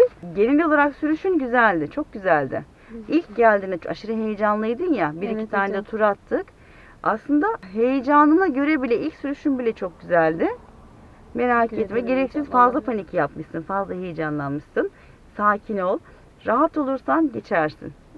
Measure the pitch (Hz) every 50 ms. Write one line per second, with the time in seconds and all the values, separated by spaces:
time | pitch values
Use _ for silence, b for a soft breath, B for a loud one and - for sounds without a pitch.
0 | 508 494 - - 180 175 160 196 214 247 285 294 339 302 302 285 285 294 277 -
1 | 311 294 320 311 - 381 370 302 262 233 240 247 226 214 180 160 143 - - 285
2 | 311 - - 214 190 185 160 147 135 127 - - 147 - - B B B 220 233
3 | 214 - 269 339 - - 202 233 233 220 208 202 190 190 185 165 - - - -
4 | - 208 226 220 220 214 214 196 214 208 208 214 220 220 240 247 370 349 294 202
5 | 160 151 151 165 196 240 214 220 220 214 208 196 196 196 202 196 208 - 220 208
6 | 214 208 202 - - - 226 339 381 - - B B B B B B B B B
7 | - 175 208 220 - 285 285 294 349 427 453 - - 185 190 220 233 254 269 277
8 | 233 277 294 294 302 294 320 349 381 359 247 277 285 302 311 262 262 233 233 -
9 | 269 320 - - - 277 285 - - 302 269 247 240 226 220 - 196 175 - -
10 | 170 170 170 170 160 160 165 165 311 403 494 - - - - - - - - B
11 | B B B B B - - 233 247 247 240 233 226 226 220 208 214 190 202 240
12 | 240 233 262 262 269 - - 302 285 - 247 247 247 254 240 302 - 262 226 202
13 | 175 - 180 170 147 143 - 156 156 - - 165 160 - 196 196 196 180 180 180
14 | 185 180 160 160 160 151 151 147 143 139 139 151 - _ - - 339 403 b b
15 | b b b b b - - - 208 208 202 208 - - 214 196 180 185 220 330
16 | B B B B B B _ - - 202 220 262 320 320 - 311 277 262 269 254
17 | - 269 269 330 320 269 220 214 - - 208 170 151 156 147 - - 156 143 -
18 | - - -